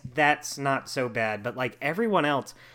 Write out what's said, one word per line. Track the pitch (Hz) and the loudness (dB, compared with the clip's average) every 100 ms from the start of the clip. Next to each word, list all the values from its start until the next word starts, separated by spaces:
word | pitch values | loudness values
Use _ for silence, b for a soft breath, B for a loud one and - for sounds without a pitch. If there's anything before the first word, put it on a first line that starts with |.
| 131 | -6
that's | 151 147 143 - - | 2 4 4 -2 -4
not | 139 135 - | 0 0 -2
so | 143 123 | -4 -2
bad. | 113 110 104 | 0 -2 -2
But, | 117 120 | -4 -4
like, | 127 - | -4 -4
everyone | 143 170 233 190 147 | -4 0 2 4 4
else, | 139 - b b | 0 -2 b b